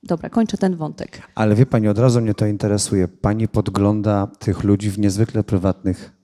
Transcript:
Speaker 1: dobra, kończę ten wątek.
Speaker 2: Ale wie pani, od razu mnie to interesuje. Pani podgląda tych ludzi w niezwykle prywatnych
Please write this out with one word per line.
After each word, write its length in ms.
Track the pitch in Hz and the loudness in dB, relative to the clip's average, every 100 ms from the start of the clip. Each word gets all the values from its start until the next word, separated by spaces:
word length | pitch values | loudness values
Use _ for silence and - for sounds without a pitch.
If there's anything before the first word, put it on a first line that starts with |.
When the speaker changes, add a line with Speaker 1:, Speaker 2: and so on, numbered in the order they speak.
Speaker 1:
dobra, 280 | - 165 - | -4 -6 -2
kończę 280 | - 220 202 | 0 0 0
ten 180 | 190 170 | -2 -2
wątek. 460 | 156 - - - - | -6 -8 -14 -14 -14
Speaker 2:
Ale 200 | - 110 | -2 2
wie 120 | 107 135 | 4 4
pani, 220 | 117 107 | 2 0
od 100 | 104 | 2
razu 220 | 127 120 | 2 2
mnie 140 | 110 | 0
to 120 | 104 107 | 0 -2
interesuje. 640 | 104 107 104 - 101 90 | 0 0 0 0 0 0
Pani 400 | - - 110 113 | 0 -2 0 0
podgląda 760 | 107 104 98 101 107 104 101 98 - | 0 -2 0 2 2 0 0 -2 -6
tych 260 | - 95 | -6 -2
ludzi 260 | 101 101 104 | 0 0 0
w 80 | 98 | -2
niezwykle 460 | 104 95 110 110 | -2 0 -2 -2
prywatnych 680 | - 101 92 92 95 90 - _ | -2 0 0 -2 -4 -6 -8 _